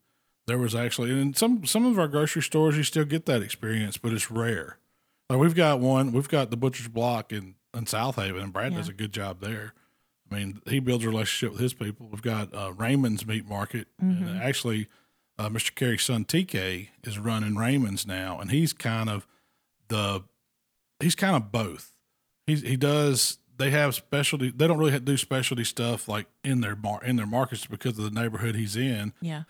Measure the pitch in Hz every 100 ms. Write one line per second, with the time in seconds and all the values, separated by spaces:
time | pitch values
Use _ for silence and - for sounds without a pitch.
0 | _ _ _ _ - 123 120 117 120 -
1 | 120 135 139 135 226 240 156 220 254 208
2 | 156 147 151 160 - 156 156 151 139 160
3 | 147 160 160 123 101 - 110 110 104 -
4 | 117 113 - 113 117 101 69 - _ _
5 | _ _ - 127 160 165 160 139 127 135
6 | 135 120 143 151 123 117 131 127 117 113
7 | 120 117 - 107 95 95 _ 120 113 107
8 | 127 127 98 92 98 92 127 170 90 98
9 | 107 104 98 90 101 110 107 - _ _
10 | _ _ - 101 101 98 - 135 127 123
11 | 113 110 104 - 117 113 123 - 104 104
12 | 113 104 113 110 101 104 98 92 117 139
13 | 123 107 110 110 101 101 104 117 - -
14 | 185 180 185 92 123 139 123 107 104 _
15 | _ _ _ - 107 113 - - 127 110
16 | - 117 101 165 185 98 95 90 101 _
17 | 113 104 110 113 107 104 113 139 113 98
18 | 101 92 95 90 98 139 165 - 120 113
19 | 113 101 - _ _ _ _ _ - 107
20 | 101 95 92 _ _ _ _ _ _ -
21 | 165 - 196 156 104 113 107 69 - _
22 | _ _ _ _ - 151 123 131 143 147
23 | 147 127 - - _ - 139 147 147 -
24 | - 143 139 147 127 123 165 156 156 135
25 | 131 139 - 131 123 123 113 - 117 113
26 | - 104 - _ 139 127 107 104 107 104
27 | 123 123 104 120 131 117 - - 131 110
28 | 107 107 117 107 117 107 107 104 131 113
29 | 104 - 170 151